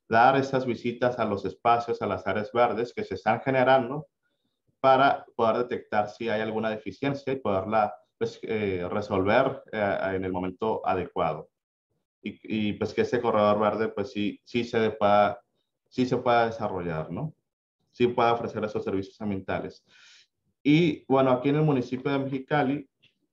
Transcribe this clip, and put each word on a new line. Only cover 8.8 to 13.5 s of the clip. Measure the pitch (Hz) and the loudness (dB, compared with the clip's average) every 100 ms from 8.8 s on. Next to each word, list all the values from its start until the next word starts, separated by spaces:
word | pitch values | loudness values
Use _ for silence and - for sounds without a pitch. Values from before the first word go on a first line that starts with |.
| 90 | -4
resolver, | 104 101 98 98 120 135 135 - | -4 -2 0 4 4 2 -2 -8
eh, | 110 101 - 95 95 | -2 0 0 -2 -4
en | |
el | 95 | -4
momento | 92 92 90 110 - 87 | -4 -6 -4 -4 -2 -2
adecuado. | 92 87 87 82 76 - _ _ _ _ _ _ _ | -2 -2 -2 -2 -4 -10 _ _ _ _ _ _ _
Y, | 110 - | -14 -12
y, | - 110 104 | -6 -4 -2
pues, | 98 107 | -2 -4
que | - | 0
ese | 107 120 | 0 0
corredor | 117 107 104 | 2 4 4